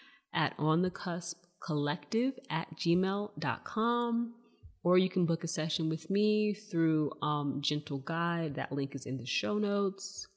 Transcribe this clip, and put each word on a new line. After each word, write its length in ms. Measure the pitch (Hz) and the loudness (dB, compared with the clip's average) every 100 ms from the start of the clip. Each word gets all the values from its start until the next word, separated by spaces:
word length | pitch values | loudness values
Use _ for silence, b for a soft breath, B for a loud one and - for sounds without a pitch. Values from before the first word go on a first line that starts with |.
| B B B | B B B
at 180 | - 151 - | -2 0 2
on 240 | 151 160 | 2 4
the 80 | 180 | 2
cusp 480 | 175 - 170 175 - _ - | 0 -6 -4 -6 -10 _ -14
collective 720 | - 151 147 151 - 226 254 269 - | -4 0 0 -2 -2 0 0 -2 -4
at 180 | 165 - - | -4 -4 -4
gmail 540 | 165 170 190 202 208 - | 2 4 4 0 -4 -4
dot 260 | 156 - | -4 -4
com, 720 | - - 233 240 240 233 233 - b b b - | -4 -2 0 2 0 0 -2 -6 b b b -4
or 160 | 175 185 | 2 4
you 100 | 185 | 4
can 160 | - | 2
book 180 | 170 165 | 2 2
a 60 | 165 | -2
session 400 | - 160 - 160 | -2 -2 -2 -2
with 220 | 160 - | -2 0
me 420 | 196 214 214 214 | 2 4 4 2
through, 600 | 208 - 165 165 156 151 - | -2 -4 2 4 4 0 -2
um, 400 | 147 151 143 143 | -2 0 0 0
Gentle 380 | 139 147 - 139 | 0 0 -2 -6
Guide. 560 | 135 165 170 170 165 135 | -4 -2 0 0 -2 -4
That 140 | 131 | -4
link 240 | 139 139 | -2 -2
is 120 | 135 - | -4 -6
in 100 | 131 | -6
the 80 | |
show 320 | 120 - 208 208 | -4 -4 -2 0
notes. 720 | 208 202 196 196 - - - | 0 2 0 -2 -10 -10 -14